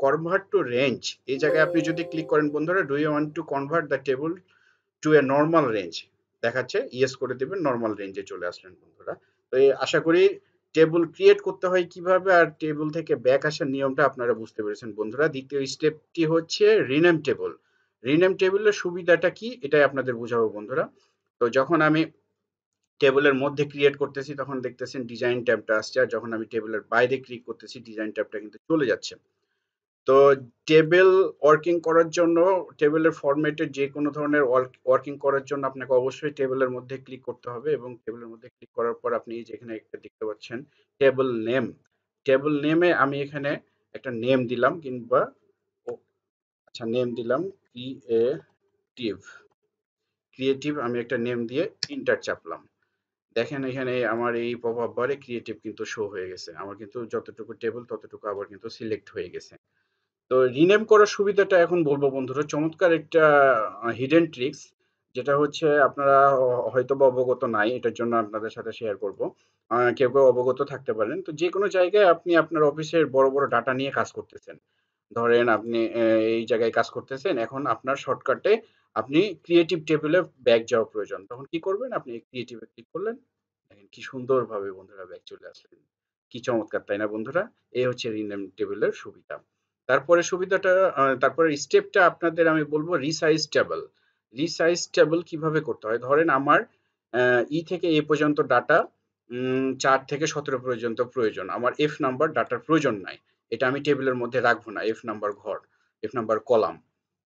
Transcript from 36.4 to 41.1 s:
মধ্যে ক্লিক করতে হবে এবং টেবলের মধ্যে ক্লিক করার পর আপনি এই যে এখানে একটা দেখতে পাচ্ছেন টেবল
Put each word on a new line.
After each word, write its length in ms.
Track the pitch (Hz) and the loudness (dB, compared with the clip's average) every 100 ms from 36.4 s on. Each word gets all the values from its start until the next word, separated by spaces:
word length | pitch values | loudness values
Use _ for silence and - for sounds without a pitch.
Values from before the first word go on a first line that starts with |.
| 131 131 127 | -4 0 -2
মধ্যে 280 | 123 127 131 | -4 -10 -14
ক্লিক 240 | 131 127 | -14 -14
করতে 280 | 123 117 123 | -12 -12 -12
হবে 220 | 120 143 | -8 -6
এবং 240 | 135 123 113 - | -6 -6 -14 -14
টেবলের 220 | 120 117 | -14 -16
মধ্যে 200 | 117 120 | -20 -20
ক্লিক 220 | _ 120 | _ -14
করার 220 | - 117 | -6 -4
পর 180 | 117 123 | -4 -4
আপনি 240 | 117 117 113 | -4 -6 -12
এই 80 | |
যে 100 | 110 | -12
এখানে 220 | 107 117 110 | -16 -14 -14
একটা 220 | _ - | _ -18
দেখতে 220 | 107 _ | -18 _
পাচ্ছেন 400 | 107 104 - 120 147 _ _ _ | -10 -10 -12 -14 -14 _ _ _
টেবল 460 | 135 | 2